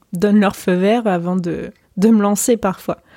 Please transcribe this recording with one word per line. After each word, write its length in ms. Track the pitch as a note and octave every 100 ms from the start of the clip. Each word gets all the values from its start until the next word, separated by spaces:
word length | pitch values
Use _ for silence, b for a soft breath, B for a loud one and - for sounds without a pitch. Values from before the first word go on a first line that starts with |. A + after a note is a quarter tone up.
<laughs> 100 | _
donnent 280 | F3 G#3 G#3
leur 140 | G3+
feu 200 | - -
vert 320 | F3+ G3 A#3+ A3
avant 300 | F3+ F3 F#3
de, 360 | E3+ - - - _ G3
de 120 | A3
me 140 | A3
lancer 340 | G3+ G#3 - A3
parfois. 420 | G3 F3+ - - B